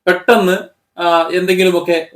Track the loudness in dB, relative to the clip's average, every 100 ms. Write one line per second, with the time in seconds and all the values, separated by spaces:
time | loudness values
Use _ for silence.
0 | -2 -2 2 2 2 -2 -4 _ _ -6
1 | 0 0 0 -2 0 0 2 0 0 -2
2 | -4